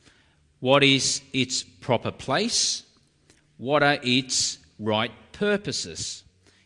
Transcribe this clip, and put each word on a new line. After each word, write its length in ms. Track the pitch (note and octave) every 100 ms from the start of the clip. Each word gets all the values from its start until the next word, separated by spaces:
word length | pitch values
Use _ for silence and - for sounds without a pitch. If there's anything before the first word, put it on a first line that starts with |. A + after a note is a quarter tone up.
| _ _ _ _ _ -
What 220 | B2+ C#3
is 400 | C#3 C3+ B2 - -
its 280 | C3+ B2 -
proper 480 | - - - A#2 A2+
place? 720 | - - D3 A3+ - - - - _ _ _ _ _ _ -
What 260 | A#2 D3
are 160 | C#3+ C#3+
its 580 | B2 B2+ B2+ - - - _ -
right 320 | G#2 G#2+ A#2+ A2 -
purposes? 920 | - G#3 G3+ G3+ - F2 D#2+ - - - _ _ _